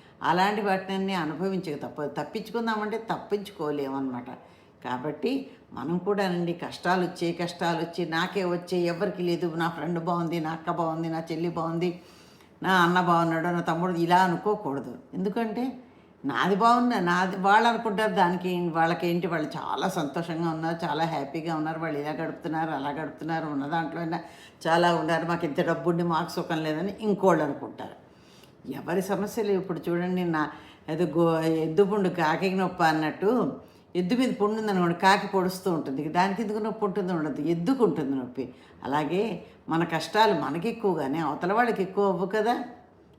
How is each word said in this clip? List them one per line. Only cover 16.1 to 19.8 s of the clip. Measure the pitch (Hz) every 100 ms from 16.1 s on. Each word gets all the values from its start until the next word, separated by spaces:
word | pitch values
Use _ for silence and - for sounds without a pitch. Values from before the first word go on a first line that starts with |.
| -
నాది | 135 120 156 196
బాగున్నా, | 233 240 247 220
నాది, | 175 175 185 190
వాళ్ళు | 196 208 233
అనుకుంటారు, | 226 226 202 220
దానికి | 190 175 180 180 180 175
వాళ్ళకేంటి, | 160 165 - 175 175 175
వాళ్ళు | 165 151
చాలా | 156 - -